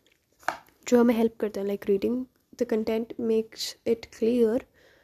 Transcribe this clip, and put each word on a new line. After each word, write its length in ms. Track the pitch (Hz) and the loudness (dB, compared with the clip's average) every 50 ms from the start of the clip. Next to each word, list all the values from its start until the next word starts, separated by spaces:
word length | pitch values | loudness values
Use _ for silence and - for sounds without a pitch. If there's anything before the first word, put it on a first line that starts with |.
| _ _ _ _ _ _ _ _ - - - - - _ _ _ - | _ _ _ _ _ _ _ _ -10 -10 -10 -10 -16 _ _ _ 0
जो 120 | - 247 240 | 2 4 4
हमें 160 | 233 240 233 | 4 4 4
help 200 | 226 226 226 - - | 2 0 0 -2 -4
करते 200 | 226 208 - 196 | -6 -6 -4 -6
हैं, 80 | 196 | -4
like 220 | 202 202 196 - - | -4 -6 -4 0 0
reading 360 | 196 196 214 220 240 254 262 - _ _ _ _ - | 0 0 0 -2 -2 -4 -6 -10 _ _ _ _ -8
the 120 | - 240 240 233 | -8 -4 -2 -2
content 400 | 220 220 226 220 226 240 - - - | -2 -2 -2 -2 -4 -4 -6 -8 -6
makes 560 | 240 226 220 220 220 220 - - - - - _ _ | -2 0 0 0 -2 -4 -10 -12 -12 -12 -12 _ _
it 200 | 226 233 226 - - - | -4 -4 -4 -4 -14 -4
clear 420 | - 226 226 247 247 233 214 226 269 - _ _ _ _ _ _ _ | 0 0 2 4 4 4 2 2 -2 -4 _ _ _ _ _ _ _